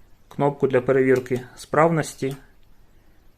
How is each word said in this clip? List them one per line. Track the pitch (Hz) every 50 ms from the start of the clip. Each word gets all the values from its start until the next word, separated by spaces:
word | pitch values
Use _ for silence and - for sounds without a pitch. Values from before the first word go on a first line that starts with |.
| - - - _ _
кнопку | - - - 143 143 143 - 143
для | - 127 123
перевірки | 123 - 131 135 131 131 127 127 127 - 123 123 - - -
справності. | - - - - 147 160 170 165 156 - - - - 139 135 139 - - - - - - _ - - - - _ _ _ _ _ _ _ _ _